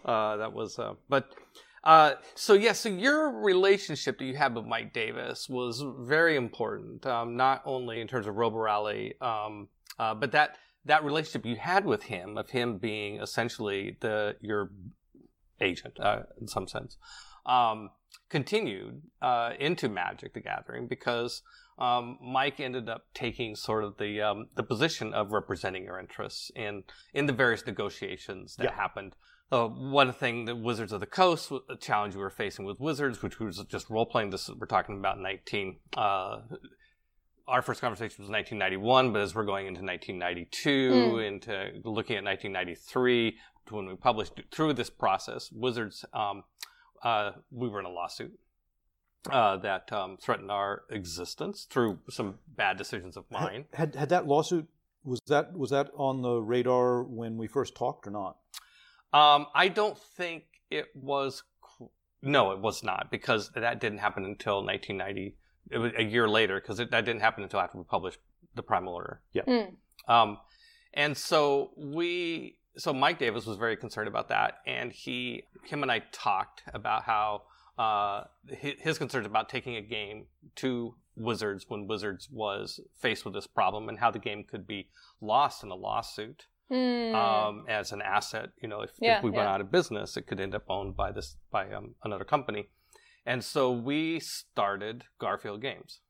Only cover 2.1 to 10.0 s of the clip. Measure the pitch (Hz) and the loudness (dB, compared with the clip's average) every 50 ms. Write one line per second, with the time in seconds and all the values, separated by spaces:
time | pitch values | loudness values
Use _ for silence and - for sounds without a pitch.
2.1 | 135 - - - - - - - 208 202 214 226 196 - - 226 196 180 208 277 | 6 0 -8 -18 -10 -6 6 8 8 10 10 6 4 4 0 -2 -2 4 4 4
3.1 | 294 311 311 294 240 220 214 202 185 180 190 196 202 196 - - 151 - - 139 | 6 6 4 0 0 2 4 6 6 8 8 8 6 6 4 -6 -6 -2 -2 -4
4.1 | 120 - 131 131 127 147 147 131 117 117 107 113 117 117 113 107 - 120 110 110 | -2 -2 -6 -6 0 2 2 2 2 -2 -4 -2 -4 -4 -4 -4 -4 -4 -2 -2
5.1 | 117 123 123 120 120 - - - 131 123 123 123 113 120 147 135 120 131 120 120 | -4 -6 -6 -6 -6 -8 -8 -6 -4 -2 -2 -2 -2 -4 -6 -8 -8 -10 -2 2
6.1 | 147 160 165 165 156 135 120 110 - - 117 107 104 104 107 107 - - - 135 | 4 6 6 6 4 2 0 -2 -2 -4 -4 -4 -4 -6 -10 -12 -14 -8 -4 -2
7.1 | 123 117 117 120 120 123 131 135 135 131 - 147 135 127 123 120 113 117 113 104 | -2 -2 -2 -2 0 4 4 4 4 2 -2 -4 -4 -4 -4 -4 -6 -6 -6 -2
8.1 | 123 123 101 107 98 107 117 113 107 113 110 110 104 104 104 107 104 107 107 110 | -2 -2 -2 -2 0 2 2 2 2 0 0 2 2 2 0 -2 -2 -4 -6 -8
9.1 | 113 _ 131 120 113 107 107 107 104 104 101 - _ _ _ - - - | -8 _ -4 -4 -2 -2 -4 -6 -8 -12 -14 -16 _ _ _ -20 -6 -2